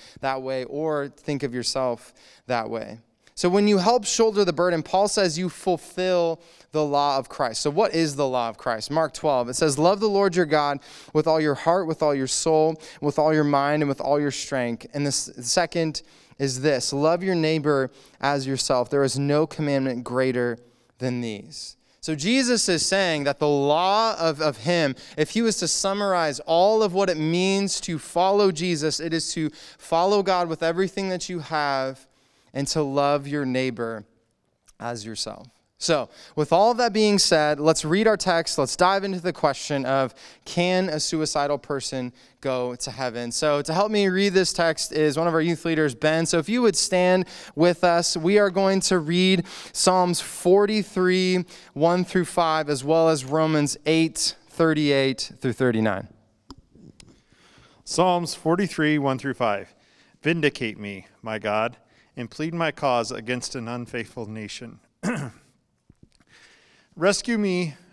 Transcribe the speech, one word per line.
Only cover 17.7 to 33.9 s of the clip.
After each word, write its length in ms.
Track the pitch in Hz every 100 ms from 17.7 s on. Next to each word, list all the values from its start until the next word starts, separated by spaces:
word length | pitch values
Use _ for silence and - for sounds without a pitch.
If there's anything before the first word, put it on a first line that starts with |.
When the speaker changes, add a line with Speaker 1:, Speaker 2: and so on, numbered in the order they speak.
| 143 131 - - -
Speaker 1:
as 240 | 139 143 131
yourself. 420 | 135 - 131 123
There 160 | 143
is 140 | 135 135
no 280 | 143 147 156
commandment 560 | - 147 139 135 120
greater 560 | 120 123 131 123 120 117 - _ _ -
than 240 | 127 123
these." 560 | 117 101 151 - - - _ _
So 140 | -
Jesus 560 | 156 170 254 247 233 -
is 160 | 165 -
saying 380 | 196 185 156
that 140 | 139 139
the 100 | 147
law 680 | 143 139 151 185 208 226 180
of, 220 | 165 147
of 180 | 156 123
him, 360 | 123 175 147 127 - -
if 120 | 156
he 120 | 220
was 160 | 233 -
to 100 | 165
summarize 720 | - 196 196 202 180 156 139
all 420 | 151 165 196 220
of 120 | 208
what 160 | 180 190
it 80 | 156
means 640 | 156 175 185 196 196 -
to 160 | - 160
follow 520 | - 170 185 202 196
Jesus, 480 | 156 180 160 156 -
it 140 | 165
is 180 | 160 -
to 160 | 175 151 - - -
follow 460 | - 165 185 208
God 260 | 190 180 170
with 140 | 160
everything 480 | 165 170 190 - 190
that 180 | 180 -
you 120 | 175
have 640 | 139 160 143 135 135 131 _ _ _ _ _
and 160 | 131 139
to 140 | 160
love 440 | 143 139 143 147 139
your 180 | 147
neighbor 600 | 135 127 131 120 117